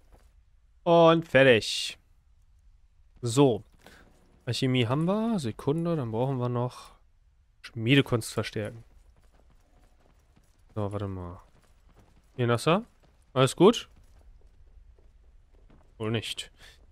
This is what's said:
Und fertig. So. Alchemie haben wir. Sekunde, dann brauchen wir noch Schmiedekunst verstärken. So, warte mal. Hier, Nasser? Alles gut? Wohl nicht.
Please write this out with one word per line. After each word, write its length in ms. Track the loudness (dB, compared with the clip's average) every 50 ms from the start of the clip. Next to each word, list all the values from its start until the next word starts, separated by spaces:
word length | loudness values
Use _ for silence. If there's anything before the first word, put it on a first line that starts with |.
| _ _ -20 -20 _ _ _ _ _ _ _ _ _ _ _ _ 0
Und 440 | 4 6 6 8 6 6 4 2
fertig. 720 | 2 4 6 6 6 6 4 2 -2 -6 -8 -8 -10 -12 -16 _ _ _ _ _ _ _ _ _ _ _ _ _ _ _ _ _ _ _ _ _ _ _ -10
So. 420 | -8 -2 2 2 2 2 2 -2 -8 _ _ _ -20 -20 -20 -20 -20 _ _ _ _ _ _ _ -10
Alchemie 420 | -8 -6 -4 -2 0 0 0 0
haben 180 | 0 -2 -2 -2
wir. 340 | -2 -2 -2 -2 -2 -4 -4
Sekunde, 560 | -4 -6 -8 -6 -4 -4 -4 -2 -2 -4 -4
dann 160 | -4 -6 -6
brauchen 280 | -4 -4 -4 -4 -4 -4
wir 100 | -4 -4
noch 460 | -4 -4 -4 -6 -8 -12 -20 -20 -20 _ _ _ _ _ _ _ _ _ _ _ _ _
Schmiedekunst 720 | -20 -16 -12 -6 0 2 2 2 2 2 -2 -4 -4 -6 -8
verstärken. 500 | -8 -8 -8 -8 -10 -10 -10 -12 -16 -20 _ _ _ _ _ _ _ _ _ _ _ _ _ _ _ _ _ _ _ _ _ _ _ _ _ _ _ _ _ _ _ _ _ _ _ _ _ -10
So, 160 | -8 -8 -6
warte 160 | -6 -8 -8
mal. 340 | -8 -10 -10 -12 -14 -16 -18 -20 _ _ _ _ _ _ _ _ _ _ _ _ _ _ _ _ _ _
Hier, 120 | -4 -2
Nasser? 380 | 0 0 0 0 0 0 0 -2 -8 _ _ _ _ _ _ _ _ 0
Alles 220 | 0 0 2 2
gut? 340 | 4 4 4 4 2 -4 -16 _ -20 -20 _ -20 -20 _ -20 -20 -20 -20 -20 _ -20 -20 -20 -20 -20 -20 -20 -20 _ -20 _ _ _ _ _ _ -20 _ _ _ _ _ -20 -20 _ _ _ _
Wohl 140 | -10 -8 -6
nicht. 400 | -6 -6 -6 -8 -12 -12 -14 -16 _ -20 -20 -20 -20 _ _ -20